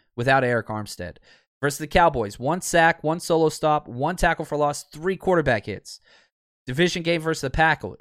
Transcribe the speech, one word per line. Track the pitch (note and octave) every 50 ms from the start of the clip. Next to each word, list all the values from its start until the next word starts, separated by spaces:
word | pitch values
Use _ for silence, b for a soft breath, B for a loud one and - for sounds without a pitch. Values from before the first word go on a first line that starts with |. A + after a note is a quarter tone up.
| _ _ -
without | - A#2 C3+ C3+ C3+ C3
Eric | B2 A#2+ A#2 G#2+
Armstead. | - A2 G#2+ G#2 - - - F2+ E2+ D#2 _ b b b b b b b -
Versus | C3 C#3+ C#3 -
the | D#3
Cowboys, | C#3+ - F#3 E3+ E3+ C3+ B2 A2 G2+ G2+ -
one | A#2+ C#3 E3 F#3
sack, | - - - E3+ E3 E3 E3 -
one | - D3+ D#3+ F3
solo | - - E3+ D#3+ D#3+ D#3
stop, | D#3 - - D#3 D3+ D3 - -
one | A#2 A#2+ C3+ D#3+ F#3
tackle | E3+ - E3+ E3 - D#3+
for | - D#3 D3
loss, | D3 D3 C#3+ - -
three | _ - D3 D#3+ F#3+ F#3+
quarterback | - - F#3+ F#3 E3+ D3 C3+ A#2+ G#2+ -
hits. | G#2+ G2 F#2+ - - - - b b b b b b b _ _ _ _ _ -
Division | - B2+ C#3+ F3 F3 - F3+
game | D#3+ E3 E3+ E3
versus | D#3 D#3+ D#3+ -
the | - C3
Pack-, | - - D#3+ D#3+ D3+ - - G2 - -